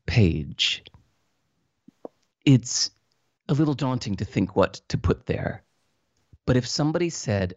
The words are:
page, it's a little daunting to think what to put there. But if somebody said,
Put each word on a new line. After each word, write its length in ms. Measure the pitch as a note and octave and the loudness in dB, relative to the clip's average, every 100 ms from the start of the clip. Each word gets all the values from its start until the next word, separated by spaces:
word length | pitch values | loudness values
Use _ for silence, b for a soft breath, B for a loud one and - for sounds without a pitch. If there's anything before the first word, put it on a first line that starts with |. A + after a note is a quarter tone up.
| - | -2
page, 800 | B2 F#2+ D#2 C#2+ - - - - - _ _ _ _ _ _ _ _ _ _ - _ _ _ | 4 4 2 -4 -4 -4 -4 -10 -20 _ _ _ _ _ _ _ _ _ _ -20 _ _ _
it's 480 | - C3 - - - _ _ _ _ _ - | 4 4 4 -6 -6 _ _ _ _ _ -4
a 60 | |
little 220 | C#3+ D#3 C3 | 0 0 0
daunting 420 | C3+ B2+ - G2 | -2 -4 -4 -6
to 80 | G#2+ | -4
think 300 | - G2 - | -2 -2 2
what 240 | F#2 - - | 0 0 -8
to 80 | - | -2
put 280 | - - - | 0 0 -2
there. 380 | - - - _ _ _ _ _ _ _ - - | -6 -6 -8 _ _ _ _ _ _ _ -10 0
But 120 | B2 | 0
if 100 | B2+ | 0
somebody 420 | - D3+ E3 E3+ | -2 0 0 -2
said, 440 | - - G2+ F2+ | -4 -4 -2 -2